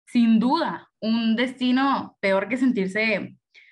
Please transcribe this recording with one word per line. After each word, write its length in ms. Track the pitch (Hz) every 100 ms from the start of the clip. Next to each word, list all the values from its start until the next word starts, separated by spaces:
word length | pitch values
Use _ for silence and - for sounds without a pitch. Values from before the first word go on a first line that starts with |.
| _
sin 320 | 240 233 220
duda, 500 | 247 330 247 170 - _
un 360 | 220 226 226 226
destino 840 | 254 - 247 254 269 214 208 -
peor 280 | 196 196 202
que 80 | 247
sentirse, 800 | 262 196 185 208 220 196 127 - _ _ _